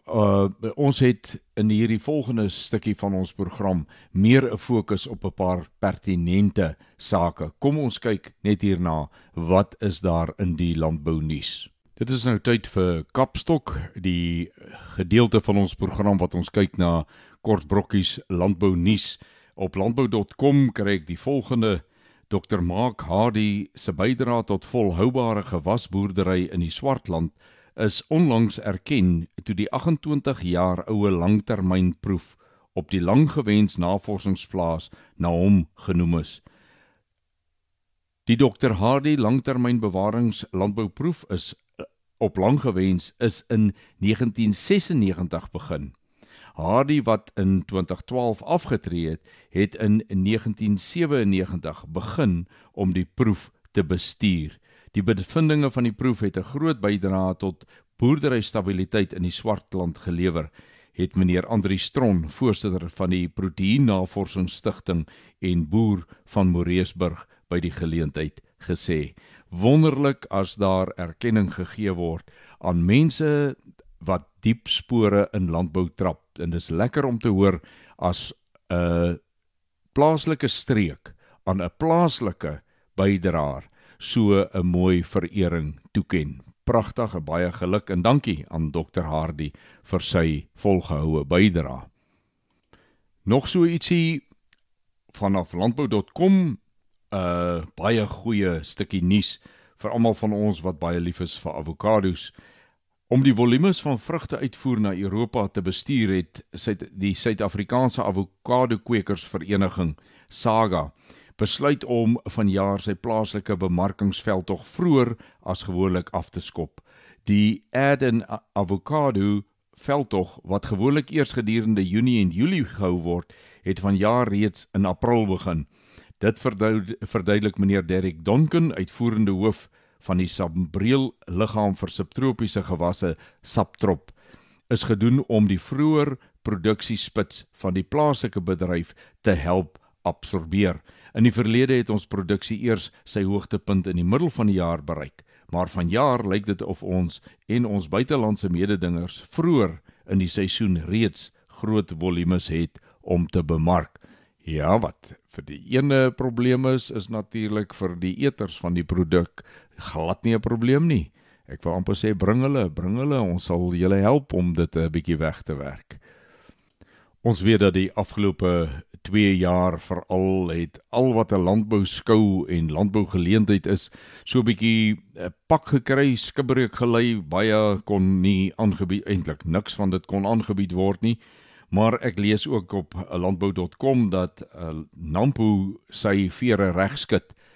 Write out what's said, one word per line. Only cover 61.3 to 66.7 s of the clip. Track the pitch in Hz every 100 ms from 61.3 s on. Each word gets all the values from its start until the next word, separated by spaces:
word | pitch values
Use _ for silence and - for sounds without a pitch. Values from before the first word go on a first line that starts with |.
| 90 -
Andri | 113 95 95
Stron, | - 139 123 92 78
voorsitter | - 123 101 107 90 82
van | - 92
die | 90 87
Proteïennavorsingsstichting | - 95 - 95 127 131 95 92 - 95 95 87 - 110 - - 87 80 - - -
en | 95 87 76
boer | 104 110 98 82 -
van | _ - 92
Moreesburg, | 85 87